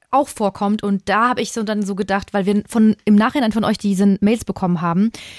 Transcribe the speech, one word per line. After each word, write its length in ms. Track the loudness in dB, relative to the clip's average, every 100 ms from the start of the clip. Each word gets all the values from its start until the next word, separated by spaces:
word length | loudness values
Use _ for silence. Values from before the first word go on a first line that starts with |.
| _
auch 180 | 0 0
vorkommt, 560 | -2 -4 -2 -2 -2
und 240 | -2 -4 0
da 220 | 0 0
hab 100 | 0
ich 120 | -4
so 100 | -6
dann 200 | -4 -4
so 120 | -4 -6
gedacht, 380 | -4 -4 -2
weil 120 | -2 0
wir 180 | 0 0
von, 280 | 2 2 2 4
im 100 | 4
Nachhinein 360 | 4 0 0
von 120 | 0
euch 140 | 0 -2
diese 400 | -2 2 2 2
Mails 220 | 2 0 -2
bekommen 360 | -4 -2 0
haben, 300 | 0 0 0 -4 -16